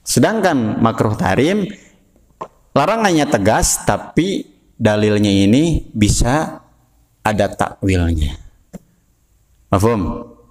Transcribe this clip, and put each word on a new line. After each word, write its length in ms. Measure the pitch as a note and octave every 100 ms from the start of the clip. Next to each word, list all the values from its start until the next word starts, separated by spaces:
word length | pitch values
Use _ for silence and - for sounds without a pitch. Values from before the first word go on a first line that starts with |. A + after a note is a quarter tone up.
Sedangkan 800 | - - D#3 A3 F#3+ C#3+ A2 -
makruh 320 | A2+ A#2 A2
tahrim, 560 | G#2+ F#3 F#2+ D3 G#3 F#3+ - - _ _ _ _ _ - _ _
larangannya 560 | C#3 D#3 A3+ G#3 D#3+ D3
tegas, 560 | A#2+ G2+ C#3 - -
tapi 640 | - G2+ - - F#3 F#3+ - _ _ -
dalilnya 480 | A2 G#2 G#2+ G#2 G#2
ini 640 | G2 G2 B2 E3 D3+ -
bisa 720 | A2+ G#2 - A#2+ C#3+ F#3+ - _ _ _ _ _ _
ada 320 | A2 G#2 G2+
takwilnya. 800 | - - - G2 F#2 E2+ D#2+ D2 - - _ _ - _ _ _ _ _ _ _ _ _
Mafhum? 640 | F#2+ A2 A2+ E2+ - - - _